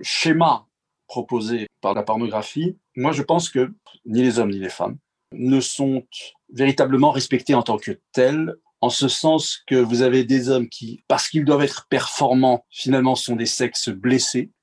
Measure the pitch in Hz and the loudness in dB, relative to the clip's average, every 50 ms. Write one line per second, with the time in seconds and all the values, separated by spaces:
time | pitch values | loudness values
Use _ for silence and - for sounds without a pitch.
0 | - - - - - 165 160 165 170 156 127 113 - _ _ _ _ _ _ _ | -8 -6 -4 0 2 2 4 4 4 4 2 0 -4 _ _ _ _ _ _ _
1 | _ _ - 123 120 - 123 117 107 110 117 113 104 - _ _ - 98 101 104 | _ _ -8 -8 -6 -4 -4 -4 -2 -2 -4 -4 -4 -8 _ _ -4 -2 -2 -2
2 | 104 - 110 113 120 110 104 107 104 - - 147 160 185 190 - _ _ _ 127 | -2 -2 -2 -2 -2 -4 -4 -6 -6 -6 -6 -4 -4 -4 -6 -8 _ _ _ -2
3 | 127 143 139 143 143 - 160 175 170 - - 135 123 - - - _ _ - _ | -2 -2 0 -2 0 0 0 0 0 -2 0 0 0 0 -2 -12 _ _ -20 _
4 | _ 117 107 120 127 127 110 117 110 101 98 98 95 90 - - 87 101 123 139 | _ -2 0 2 2 2 2 2 0 0 -2 -4 -6 -8 -6 -6 -6 -6 -6 -10
5 | _ _ _ _ _ _ - - 120 127 135 135 120 - - - 139 135 135 127 | _ _ _ _ _ _ -10 -4 -2 0 0 0 0 -2 -4 -2 -2 -2 -2 -2
6 | 123 _ - - - - - _ _ _ - 120 135 135 135 - 139 131 135 127 | -4 _ -16 -18 -18 -18 -20 _ _ _ -4 0 0 0 2 2 2 2 4 4
7 | 139 151 139 139 127 - 135 123 - - 143 123 117 - 110 104 - - - - | 4 4 2 0 -2 -2 -2 -2 0 2 2 2 2 0 -4 -4 -4 -8 -10 -12
8 | _ _ - 131 127 131 147 156 160 160 - - _ _ _ _ - 123 120 - | _ _ 0 2 4 4 4 0 -2 -4 -8 -12 _ _ _ _ -2 -2 0 0
9 | 139 127 - - - 156 160 156 - - - - - - 135 127 123 113 120 120 | 0 0 -2 0 2 2 2 2 0 -4 -8 -10 -6 0 2 2 2 2 2 2
10 | 131 127 123 131 123 113 135 135 123 127 135 127 117 117 - - 117 113 120 - | 2 4 4 2 2 2 2 0 2 2 0 0 0 -2 -8 -14 -14 -14 -14 -16
11 | _ _ 135 131 - - - 160 147 139 147 139 147 139 - - - _ - 127 | _ _ -2 0 0 -2 -2 0 2 4 4 4 2 0 -2 -8 -6 _ -2 -2
12 | 120 - - - 147 120 127 127 131 131 123 123 - _ - - - 131 135 131 | -2 -4 -2 -2 0 2 4 4 4 4 2 0 -2 _ -16 -8 -2 0 2 2
13 | 127 131 127 - - - 120 113 117 113 - - 127 117 - - - 120 95 95 | 2 2 0 0 -2 -4 -4 -4 -2 -4 -2 -2 -2 -2 -2 -4 -6 -6 -8 -2
14 | 98 123 131 127 - - - 127 - - _ _ | 0 2 2 2 2 0 -2 -4 -6 -6 _ _